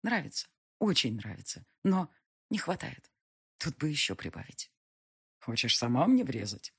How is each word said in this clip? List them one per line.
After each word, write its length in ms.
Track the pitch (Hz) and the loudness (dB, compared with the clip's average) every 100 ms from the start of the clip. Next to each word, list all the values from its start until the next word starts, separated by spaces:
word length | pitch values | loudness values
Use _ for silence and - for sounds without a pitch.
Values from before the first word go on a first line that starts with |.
Нравится, 440 | 208 233 139 - - _ _ _ | 0 -2 -2 -6 -8 _ _ _
очень 360 | 214 170 120 110 | 2 2 2 -2
нравится, 500 | 107 98 - - - _ | -8 -8 -8 -8 -12 _
но 280 | 196 190 165 _ _ _ _ | 2 2 0 _ _ _ _
не 80 | 208 | -4
хватает. 540 | - 180 - - _ _ _ _ _ _ | -2 -4 -6 -12 _ _ _ _ _ _
Тут 200 | 165 - | -8 -4
бы 120 | 156 | -2
ещё 260 | 147 - 92 | 0 -2 -2
прибавить. 560 | - 151 - - - _ _ _ _ _ _ _ | -8 -10 -14 -12 -14 _ _ _ _ _ _ _
«Хочешь 380 | - 113 120 - | -4 -2 2 2
сама 300 | 120 123 185 | 4 4 6
мне 160 | 254 | 6
врезать?» 500 | 247 113 104 101 - | 4 -2 -4 -8 -14